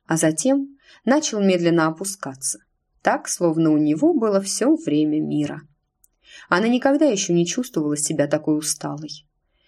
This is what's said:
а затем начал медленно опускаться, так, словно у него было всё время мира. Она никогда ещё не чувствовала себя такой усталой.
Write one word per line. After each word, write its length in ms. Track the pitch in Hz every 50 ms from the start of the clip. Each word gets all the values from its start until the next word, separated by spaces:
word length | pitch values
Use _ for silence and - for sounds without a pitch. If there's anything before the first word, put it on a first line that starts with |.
| _
а 120 | - 156 156
затем 580 | 165 156 156 - - 254 277 277 277 - - _ _ - - - _
начал 340 | 220 262 302 302 - 226 208
медленно 460 | 196 190 185 175 170 170 170 170 156
опускаться, 720 | 160 160 - 170 - - - - 139 131 - - - - - _ _ _ _ _ _ _ _ -
так, 220 | - 240 302 - -
словно 420 | - - 180 170 156 165 165 156
у 80 | 156 151
него 340 | 151 147 151 160 285 339
было 280 | 349 254 226 214 196 196
всё 340 | 196 196 - - 220 277 320
время 460 | 311 - - 147 151 156 151 151 156
мира. 400 | 156 147 147 151 147 147 143 151 - _ _ _ _ _ _ _ _ _ _ _ _ _ - - - _
Она 180 | 165 180 220
никогда 380 | 233 247 247 - 277 277 294 311
ещё 300 | 285 214 196 - - 175
не 120 | 170 170
чувствовала 500 | 170 - 254 247 - - 165 151 147 147
себя 300 | 147 147 - 160 143 143
такой 320 | 143 156 151 151 160 151 151
усталой. 680 | 156 - - - - 147 147 147 156 147 - - - _ _ _ _ _ _ _ _